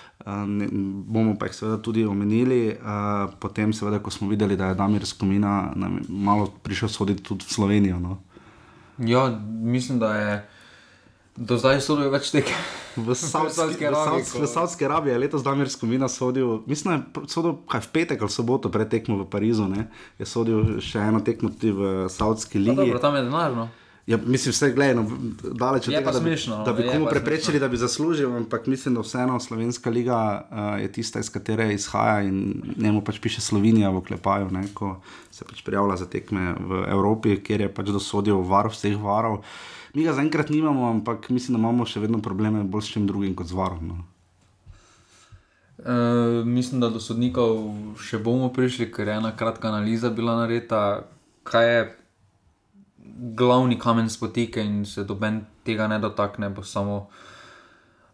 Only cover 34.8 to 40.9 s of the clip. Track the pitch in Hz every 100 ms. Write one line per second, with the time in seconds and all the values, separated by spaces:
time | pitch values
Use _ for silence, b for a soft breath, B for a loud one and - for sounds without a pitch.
34.8 | 101 92 B B B - - - - 101
35.8 | 101 92 90 95 - 98 90 92 92 92
36.8 | 98 98 101 110 113 98 - 104 98 -
37.8 | 101 101 - 104 101 98 90 98 110 107
38.8 | 104 104 104 104 113 101 B B B B
39.8 | B 147 160 139 151 156 151 151 156 135
40.8 | 120